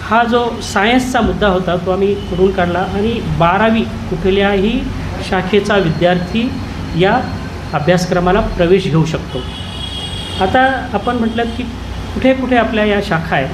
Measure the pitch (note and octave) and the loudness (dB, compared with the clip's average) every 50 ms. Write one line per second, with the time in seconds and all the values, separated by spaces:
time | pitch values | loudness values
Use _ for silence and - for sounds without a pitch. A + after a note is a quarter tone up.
0 | - - G#3 A3+ A#3+ A3+ A#3 A#3+ A#3+ A#3 A3 A#3 - - - G#3 G3 A3 A#3+ B3+ | -4 2 2 2 2 4 2 2 2 0 -4 -6 -8 -2 0 2 2 4 4 2
1 | B3+ - - A#3+ A3 - F3+ F3 G#3 G3+ F#3 F#3 F#3+ E3+ E3+ F3+ F3+ F#3+ F#3 F#3+ | 2 2 0 2 2 2 2 2 2 2 2 2 0 0 -2 -2 0 -2 0 0
2 | G3 G3+ G3+ G3+ - - F#3 E3+ F#3+ G3 F#3 F#3+ F3 F3 F3 F3 F#3+ G3+ F#3 G3 | 2 0 0 -2 -4 -6 0 2 2 2 4 2 0 0 0 -2 -2 -2 -2 0
3 | G#3 A3+ A#3 A3+ - F3 D3+ D3 E3 E3+ F3+ G3+ G#3+ A3+ A3+ A3+ A3+ A3+ - - | 0 0 0 -2 -2 -2 0 2 2 2 4 4 4 4 4 2 0 -2 -4 -8
4 | - - F3+ E3 E3+ F#3+ F#3+ G3 G3+ G3+ G3+ G3 F#3 A3 B3 C4 C#4 - - - | -6 -6 -6 -2 0 2 2 4 2 2 2 2 2 2 0 0 -2 -4 -6 -6
5 | - - - - - - G#3 F#3 F3+ F#3 - G3+ G3 - G#3+ G3+ F#3 E3 D#3+ - | -6 -6 -6 -6 -4 -2 -2 -2 0 2 2 2 2 4 2 2 2 2 0 2
6 | E3+ F3 F3+ F3 F3 - - A3+ A3+ C4+ C#4 - - - - - - - - E3 | 2 2 2 2 0 -2 -2 -2 -2 -2 -2 -4 -6 -8 -6 -8 -6 -4 0 2
7 | F3+ G3 A3 B3+ - - - - - - - - - - - D3 C#3+ D3+ F3+ F3 | 2 4 4 2 0 -2 -6 -6 -8 -8 -10 -10 -8 -4 -4 -2 2 2 2 2
8 | - - F3+ F3 F3 F3+ F#3 G#3+ A3 - - - F3 E3 F#3 G3 F#3+ D#3+ C#3+ D#3+ | 2 0 0 0 2 2 2 2 2 0 0 0 4 4 4 4 4 2 2 2
9 | D#3 - - C#3 - - - C3 B2+ - - - - - - - - - - - | 2 2 -2 -4 -6 -6 -8 -8 -8 -8 -8 -8 -10 -10 -8 -8 -8 -8 -8 -8
10 | - - - - - - - - F#3+ F#3 - B3+ C4 C4+ C4 B3+ - - - G3+ | -8 -8 -8 -8 -8 -8 -4 -2 -2 0 2 2 2 2 0 -2 -4 -4 -4 -4
11 | - B3 A#3+ A#3+ A3+ A3 - A3+ A#3 A3+ - - B3 A3+ - - - - - - | -2 -2 -2 0 -2 -2 0 -2 -4 -4 -4 -6 -8 -8 -8 -8 -8 -8 -8 -8
12 | - - - - - C4 C4 B3+ C4 B3 B3+ A#3+ A3 A#3 A3+ G#3+ G#3+ G#3+ G3+ G3+ | -8 -6 -6 0 2 2 2 2 0 0 2 2 2 2 0 0 0 2 2 0
13 | F#3+ - F3 D#3+ E3 - F#3+ D#3 C3+ A#2+ | 0 0 -2 -2 -2 -2 -2 -2 -2 -2